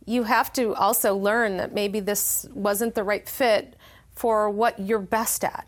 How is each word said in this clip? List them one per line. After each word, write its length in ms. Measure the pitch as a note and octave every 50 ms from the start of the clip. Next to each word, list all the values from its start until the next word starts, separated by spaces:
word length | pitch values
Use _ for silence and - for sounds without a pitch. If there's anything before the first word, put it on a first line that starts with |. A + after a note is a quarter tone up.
| -
you 180 | G3+ A#3 B3 A3+
have 300 | G#3+ G#3+ A3+ C4+ - -
to 220 | C4+ A#3+ G#3+ -
also 400 | - G3 G3+ A#3 - - G#3+ G3
learn 420 | G3 G3 G3+ A3 A#3+ A#3 G#3 F#3+
that 160 | F3+ - - -
maybe 260 | G#3 G3+ G3+ G3 G#3+
this 460 | F#3+ G3+ G3+ G3 - - - - - - -
wasn't 400 | - G3 G#3 G#3 G3 A#3 A#3 A3+
the 80 | A3+ G3
right 240 | G3+ G#3 - -
fit 480 | - - - C4+ A#3 G#3+ - - - - - - - - - _ - -
for 360 | - - A#3 A3 G#3+ G#3 G#3
what 300 | G3+ G#3 A#3 A#3 - -
you're 200 | F#3+ F#3+ A3+ G#3+
best 440 | F#3+ - A3+ A3 A3+ - - - G3
at, 220 | - - - -